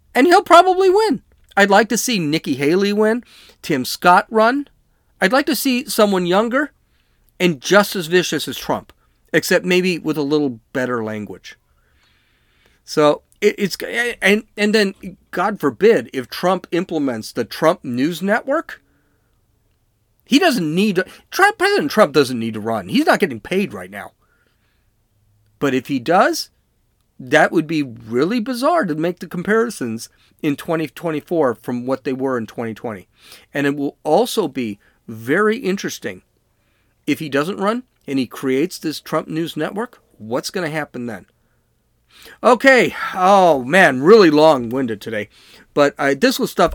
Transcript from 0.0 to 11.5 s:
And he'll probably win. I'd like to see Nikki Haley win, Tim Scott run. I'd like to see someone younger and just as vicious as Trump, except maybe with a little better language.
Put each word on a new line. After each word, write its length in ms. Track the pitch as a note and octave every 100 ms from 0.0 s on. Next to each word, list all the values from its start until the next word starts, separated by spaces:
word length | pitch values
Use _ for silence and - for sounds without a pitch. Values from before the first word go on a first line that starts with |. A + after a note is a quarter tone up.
| _ B3
And 120 | F4
he'll 160 | F#4+
probably 460 | - F4 F#4 F#4 F#4+
win. 340 | G4 A4 A#3 - _ _ -
I'd 120 | G3+
like 200 | G3+ A3+
to 80 | A3+
see 220 | - G#3+
Nikki 360 | D3+ D#3 - C3
Haley 380 | C#3+ F#3 G3+
win, 320 | G#3 G#3+ A#3+ - - - _
Tim 220 | - B2+
Scott 420 | B2 - F3+ F#3 -
run. 400 | A3 A3 C#4 C#4 _ _ _ _ _
I'd 140 | F#3+
like 140 | B3+ D4
to 80 | B3+
see 300 | C#4 B3 -
someone 400 | A3+ G#3 F#3 F3
younger 460 | F#3+ A#3 C4 D4+ _ _ _ _ _ _ -
and 180 | F3+ C#3
just 360 | - G3 G3 G3+
as 120 | D#3
vicious 400 | F3+ D#3+ D#3 -
as 80 | -
Trump, 380 | - A2+ - _ _ _ _
except 320 | E3 - F3+ F3+
maybe 320 | F3+ F#3 E3
with 180 | D#3 D3+
a 60 |
little 400 | C#3+ D3+ C#3+ A2+ _
better 320 | C#3 B2 B2
language. 540 | G#2+ G#2+ G2 F2+ -